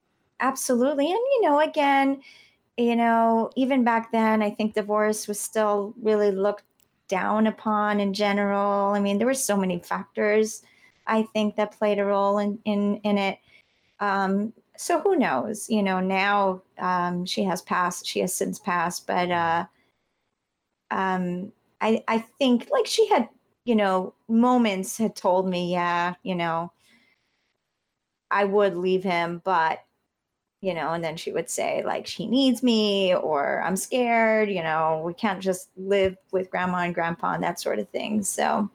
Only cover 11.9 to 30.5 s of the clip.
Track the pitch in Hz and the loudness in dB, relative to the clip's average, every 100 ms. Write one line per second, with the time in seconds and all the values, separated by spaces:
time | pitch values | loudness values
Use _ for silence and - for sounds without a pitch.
11.9 | 202 202 196 196 202 208 202 220 202 202 | 2 2 2 2 0 -2 -4 -2 0 0
12.9 | 202 208 202 196 196 _ - _ _ _ | -2 0 0 0 -4 _ -20 _ _ _
13.9 | - 202 196 190 196 220 - _ - - | -6 -2 0 0 0 -4 -10 _ -8 -2
14.9 | 339 392 359 185 131 - - - 214 196 | 0 2 2 2 0 -2 -6 -2 0 2
15.9 | 185 185 190 202 202 196 185 - - 185 | 0 0 0 2 2 2 -2 -8 -6 -2
16.9 | 180 175 180 180 - 196 185 - 175 180 | -2 -2 -4 -4 -2 -2 -2 -2 -2 -2
17.9 | - - 202 185 - 190 185 - 175 170 | -4 -6 -4 -2 -2 -6 -6 -4 -2 -2
18.9 | - - 190 180 175 170 170 185 _ _ | -6 -4 -2 0 0 0 -2 -4 _ _
19.9 | _ _ _ _ _ _ _ _ _ - | _ _ _ _ _ _ _ _ _ -8
20.9 | 208 190 185 180 180 202 - _ - 214 | -2 0 0 -2 -6 -8 -16 _ -4 0
21.9 | 226 - 226 - - 262 240 - 508 427 | 0 0 -4 -4 -2 2 2 2 -2 0
22.9 | - 415 339 226 _ _ _ 240 220 196 | 2 4 2 0 _ _ _ 0 2 2
23.9 | 185 185 - - 226 247 254 220 190 185 | 0 -2 -10 0 4 4 4 2 0 -4
24.9 | - 214 - 196 180 190 175 175 180 175 | -2 -4 -2 0 2 2 -2 -2 -2 0
25.9 | 175 175 175 190 180 170 165 170 - _ | 0 -2 -4 -6 -2 -2 -2 -6 -12 _
26.9 | _ _ _ _ _ _ _ _ _ _ | _ _ _ _ _ _ _ _ _ _
27.9 | _ _ _ - 196 202 202 202 175 185 | _ _ _ -4 -2 2 2 2 0 0
28.9 | 185 190 170 170 170 190 175 160 - - | 0 0 -2 -2 -4 -2 0 0 -2 -10
29.9 | _ _ _ _ _ _ | _ _ _ _ _ _